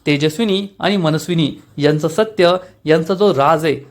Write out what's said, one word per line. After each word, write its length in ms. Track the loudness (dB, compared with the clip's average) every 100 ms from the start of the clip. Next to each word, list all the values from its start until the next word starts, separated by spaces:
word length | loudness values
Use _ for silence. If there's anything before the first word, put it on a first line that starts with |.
| -2
तेजस्विनी 600 | 0 0 -2 -2 -2 -6 -6
आणि 160 | -2 0
मनस्विनी 560 | 0 -2 -2 -2 -2 -4 -14 -2
यांचं 320 | 0 0 -2
सत्य, 480 | -2 -2 2 2 2 -4 _
यांचा 300 | 0 0 0
जो 200 | 0 2
राज 300 | 2 2 2
आहे, 100 | 0 -4 -8